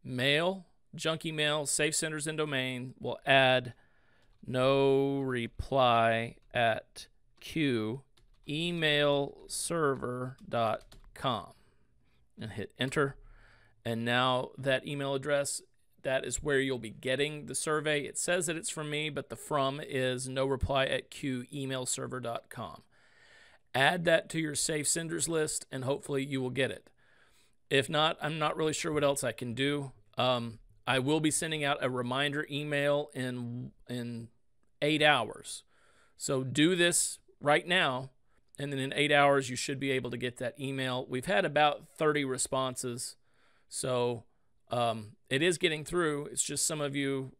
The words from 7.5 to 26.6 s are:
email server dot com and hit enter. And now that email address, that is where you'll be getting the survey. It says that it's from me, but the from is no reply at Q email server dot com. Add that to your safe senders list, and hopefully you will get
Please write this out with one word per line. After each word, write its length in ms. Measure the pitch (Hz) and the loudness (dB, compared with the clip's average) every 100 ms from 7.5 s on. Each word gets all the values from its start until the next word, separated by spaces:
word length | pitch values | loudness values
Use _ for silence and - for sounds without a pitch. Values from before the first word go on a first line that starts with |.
| 165 143 120 107 131 _ _ - - - | 0 2 2 0 -6 _ _ -20 -18 -8
email 920 | 151 170 175 156 147 147 143 139 - - | -4 -2 0 2 4 4 2 -2 -8 -12
server 920 | - - 170 147 131 123 123 127 127 - | -8 -4 0 0 0 -4 -6 -8 -10 -4
dot 500 | 120 113 - - - - | 0 0 -2 -8 -20 -20
com 380 | - 139 110 - - - _ _ _ _ _ _ - | -6 -4 -2 -6 -20 -20 _ _ _ _ _ _ -14
and 100 | 110 | -10
hit 200 | 101 98 - | -10 -12 -4
enter. 380 | 127 156 139 - - - - - - _ | -2 0 -2 -2 -20 -20 -20 -20 -20 _
And 200 | 117 113 | -6 -2
now 460 | 117 120 131 127 - - | 0 2 2 2 -2 -4
that 280 | 135 131 - | 0 0 -2
email 280 | 143 139 | -6 -2
address, 480 | 139 143 143 143 - - _ _ _ | -2 0 0 0 -6 -10 _ _ _
that 220 | - 131 | -2 -2
is 180 | - 117 | -2 -4
where 180 | 151 139 | 2 2
you'll 180 | 135 127 | 2 -2
be 120 | 117 | -6
getting 560 | 101 127 131 147 151 147 | -6 -2 0 0 -4 -6
the 80 | |
survey. 480 | 135 - 156 151 147 | -4 0 0 2 0
It 160 | - - | -2 -4
says 280 | - 180 175 | 0 0 0
that 100 | 160 | -4
it's 120 | - | -6
from 220 | - 151 | -6 -4
me, 200 | 147 156 | -4 -2
but 200 | 143 - | -6 -8
the 60 | - | -14
from 440 | - 151 135 143 | -2 0 0 -2
is 480 | - 135 127 127 131 | -4 0 0 0 -4
no 160 | 131 | -2
reply 400 | 135 131 - 139 135 | 0 0 2 2 2
at 240 | - - | 0 -4
Q 360 | - 143 127 123 | -8 -4 -4 -6
email 340 | 147 131 131 127 | -8 -4 -4 -4
server 340 | - 127 127 | -4 -4 -6
dot 300 | 120 117 _ | -6 -6 _
com. 320 | - 98 - _ _ _ _ - - - - _ | -12 -12 -12 _ _ _ _ -20 -20 -20 -20 _
Add 300 | 127 139 180 | 2 4 4
that 240 | 170 165 - | 4 4 4
to 80 | 160 | -4
your 160 | 156 | -2
safe 320 | 143 - 156 143 | -2 -2 0 0
senders 420 | 170 165 165 156 | 0 -2 -4 -2
list, 340 | 165 151 - - | 0 0 -4 -6
and 120 | 135 | -6
hopefully 380 | 127 143 - 139 | -2 -2 -2 -4
you 200 | 139 135 | -2 -2
will 80 | 127 | -2
get 200 | 131 | 0